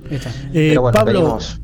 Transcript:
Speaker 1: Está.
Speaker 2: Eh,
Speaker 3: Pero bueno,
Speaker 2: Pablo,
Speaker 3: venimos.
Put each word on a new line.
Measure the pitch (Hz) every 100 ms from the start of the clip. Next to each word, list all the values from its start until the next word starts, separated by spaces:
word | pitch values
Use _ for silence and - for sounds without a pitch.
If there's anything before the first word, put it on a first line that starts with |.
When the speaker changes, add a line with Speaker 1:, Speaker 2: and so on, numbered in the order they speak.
| -
Speaker 1:
Está. | 139 - - -
Speaker 2:
Eh, | 160 156
Speaker 3:
Pero | 147
bueno, | 123 208
Speaker 2:
Pablo, | 214 196
Speaker 3:
venimos. | 156 110 - -